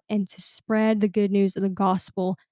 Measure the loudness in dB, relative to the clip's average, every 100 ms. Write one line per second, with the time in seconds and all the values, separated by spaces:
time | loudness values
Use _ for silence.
0 | -4 -4 -4 -6 -6 -6 -2 0 2 2
1 | 0 2 2 2 2 0 -2 0 0 0
2 | -2 -2 -4 -4 _